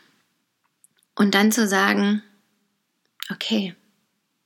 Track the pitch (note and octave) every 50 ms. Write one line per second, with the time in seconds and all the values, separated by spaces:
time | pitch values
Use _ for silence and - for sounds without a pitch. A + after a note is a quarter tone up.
0 | _ _ _ _ _ _ _ _ _ _ _ _ _ _ _ _ _ _ _ _
1 | _ _ - - G#3+ G3+ G3 G3 G#3 A3 G#3+ A#3+ A3 F#3+ G3 F#3+ G3 G#3 G#3 G3+
2 | G3+ G3+ G#3 G#3 - _ _ _ _ _ _ _ _ _ _ _ _ _ _ _
3 | _ _ _ - - - - - - - A3+ G#3+ G3 F3 - _ _ _ _ _
4 | _ _ _ _ _ _ _ _ _